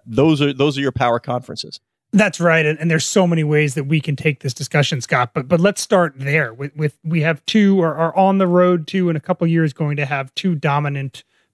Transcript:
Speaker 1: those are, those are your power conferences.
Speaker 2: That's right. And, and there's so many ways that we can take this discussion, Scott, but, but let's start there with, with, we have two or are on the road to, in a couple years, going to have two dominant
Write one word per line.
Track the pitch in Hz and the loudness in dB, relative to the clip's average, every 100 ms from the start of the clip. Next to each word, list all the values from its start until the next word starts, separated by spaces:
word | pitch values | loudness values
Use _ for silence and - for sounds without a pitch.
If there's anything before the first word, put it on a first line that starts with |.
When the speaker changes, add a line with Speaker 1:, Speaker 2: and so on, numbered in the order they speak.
| - | -4
Speaker 1:
those | 113 156 147 | 2 2 2
are, | 143 | 0
those | 131 147 139 | 0 0 0
are | |
your | 139 | -4
power | - 123 117 | -2 0 -2
conferences. | - 123 - - - - _ _ _ | -4 -8 -8 -14 -14 -16 _ _ _
Speaker 2:
That's | 196 208 - | 2 2 0
right. | 170 160 | 2 2
And, | 151 156 | 2 -2
and | 165 | -2
there's | 160 - | -2 0
so | 202 180 | 2 2
many | 165 | 2
ways | 151 151 151 | 0 0 0
that | 151 | -2
we | 139 156 | -2 -2
can | 147 | -2
take | 139 160 135 | -2 -2 -4
this | 139 | -6
discussion, | - 143 147 143 135 | -8 -4 0 0 -2
Scott, | - 135 120 | -2 -2 -2
but, | 156 131 | -4 -2
but | 170 | 2
let's | 190 202 | 2 0
start | - 196 170 135 | 0 2 2 -2
there | 135 156 127 | -2 0 -2
with, | 117 143 151 | -6 -12 -4
with, | 151 - | -6 -4
we | 160 165 | -4 0
have | 156 156 - | 0 -2 0
two | 220 202 196 | 2 4 4
or | 165 147 | 2 0
are | 165 | -2
on | 190 190 196 | 2 2 4
the | 185 | 4
road | 175 180 180 151 | 4 4 2 -2
to, | 190 175 | -2 0
in | 156 | -2
a | |
couple | - 180 165 | -4 -2 0
years, | 165 160 | 2 0
going | - 147 147 | 0 -4 -4
to | |
have | 139 143 135 - | -4 -6 -6 -4
two | 190 | -2
dominant | 156 151 143 147 143 135 - - _ _ | 0 0 0 -2 -4 -8 -12 -20 _ _